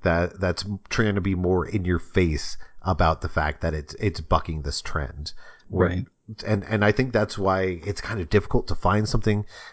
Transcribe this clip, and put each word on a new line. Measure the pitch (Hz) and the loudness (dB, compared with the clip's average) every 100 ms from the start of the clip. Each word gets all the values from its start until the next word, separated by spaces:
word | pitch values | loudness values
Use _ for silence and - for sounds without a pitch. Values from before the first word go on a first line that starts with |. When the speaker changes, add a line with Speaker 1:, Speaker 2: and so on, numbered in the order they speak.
Speaker 1:
that, | 92 85 87 - | 0 2 0 0
that's | 95 90 98 98 - | -2 0 -4 -8 -4
trying | - 107 | 0 2
to | 98 | 2
be | 95 | 0
more | 92 90 92 - | 0 2 2 0
in | 107 90 | -2 0
your | 85 | 0
face | - 98 87 78 - - - - | 0 2 2 2 -2 -6 -10 -6
about | 95 85 82 80 | 0 2 4 2
the | 87 | -2
fact | 82 76 - | 0 -2 -2
that | 82 | -4
it's, | 76 73 | -4 -6
it's | - 104 80 | -4 -2 -2
bucking | 78 90 - 78 | 2 2 2 -4
this | 69 - | -4 -6
trend. | - 76 71 71 73 - - - - | -4 -4 -4 -8 -10 -12 -14 -20 -4
Where | 95 87 | 2 2
Speaker 2:
Right. | 92 - _ - 107 101 | 0 -6 _ -18 -8 -2
Speaker 1:
and, | 104 | -2
and | 98 107 | 0 2
I | 104 | 4
think | 117 127 | 4 2
that's | 113 104 - | 2 0 0
why | 95 95 92 87 | 0 2 0 -2
it's | 95 98 | -6 -6
kind | - 113 | -6 -6
of | 80 | 2
difficult | 104 - 120 - | 2 4 0 2
to | |
find | 98 90 104 107 | 0 2 2 2
something | 113 107 104 - - - | 2 2 0 -2 -10 -20